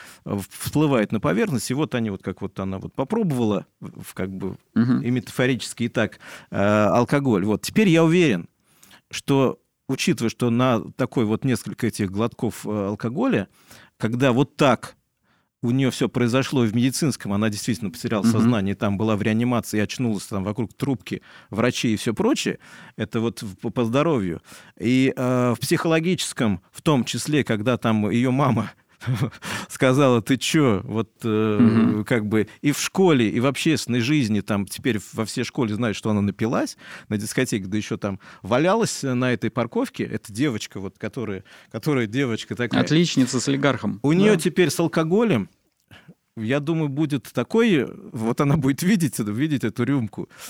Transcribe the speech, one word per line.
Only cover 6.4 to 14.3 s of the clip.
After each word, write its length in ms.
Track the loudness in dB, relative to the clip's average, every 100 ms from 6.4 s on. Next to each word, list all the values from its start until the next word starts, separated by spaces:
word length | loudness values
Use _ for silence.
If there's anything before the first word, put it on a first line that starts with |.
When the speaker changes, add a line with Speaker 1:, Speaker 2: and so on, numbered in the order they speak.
| -8
Speaker 1:
э, 80 | 0 4 4 4
алкоголь. 580 | 4 2 2 2 2 2
Вот. 160 | -2
Теперь 260 | 0 2 4
я 140 | 6
уверен, 440 | 4 4 4 2 -4 _ _ _ _ -20 _
что, 500 | -10 0 4 4 0 _ _ -6
учитывая, 420 | -2 0 0 0
что 200 | 0 0
на 300 | 2 2 2 -2 -6
такой 280 | -4 0 0
вот 180 | 0
несколько 420 | 0 -2 -4 -4 -4
этих 220 | -2 -4
глотков, 540 | -2 -4 -2 -6 -6 -6
э, 220 | -4 -4
алкоголя, 600 | -4 -6 -4 -2 -2 -4 _ _ -20 -20 -8
когда 340 | -4 0 2